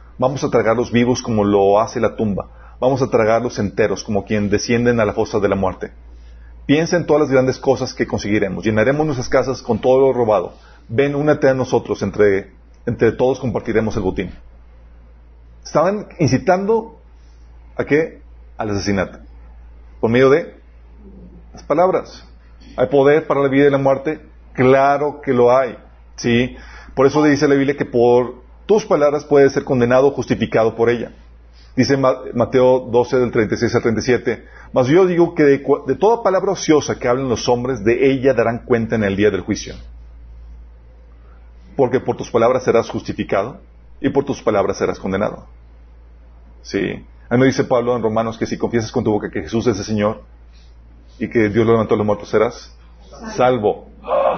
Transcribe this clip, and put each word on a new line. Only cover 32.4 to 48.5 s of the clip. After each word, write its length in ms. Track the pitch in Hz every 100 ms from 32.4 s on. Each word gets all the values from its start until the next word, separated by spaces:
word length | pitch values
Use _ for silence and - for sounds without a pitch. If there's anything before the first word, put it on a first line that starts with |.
| 110 131 127 127 123
doce, 260 | 120 120 127
del 140 | 120
treinta 240 | 120 101
y 40 | 107
seis 160 | 113 113
al 60 |
treinta 180 | 120 107
y 40 |
siete, 400 | 113 120 - 107 - - -
"Mas 160 | 127 127
yo 180 | 175 185
digo 280 | 170 170 170
que 80 |
de 200 | 147 139
cua-, 220 | 135 135 131
de 80 |
toda 280 | 131 202 233
palabra 300 | 208 185 196
ociosa 460 | 180 - 147 - -
que 100 | 123
hablen 200 | 131 131
los 200 | 110 -
hombres, 360 | 120 127 123
de 260 | 101 90 135
ella 240 | 135 135
darán 300 | 113 113 117 -
cuenta 300 | 117 110 113
en 80 |
el 100 | 101
día 160 | 98 104
del 120 | 95
juicio. 320 | 98 98 - - - - - - - - - - - - - - - - - - - - - -
Porque 240 | 123 123
por 160 | 123 -
tus 120 | 123
palabras 360 | 117 117 127
serás 260 | 127 113 -
justificado 720 | 107 - 104 98 98 113 170 - - - -
y 100 | 139
por 140 | 139
tus 180 | 139 113
palabras 360 | 117 104 98 95
serás 200 | 92 92
condenado." 480 | 95 98 110 - - - - - - - - - - - - -
Sí. 460 | - 98 98 - - - -
Ahí 80 | 123
me 80 | 131
dice 180 | 127
Pablo 320 | 135 127 120 123
en 60 |
Romanos 340 | 110 110 113 113
que 80 |
si 140 | 107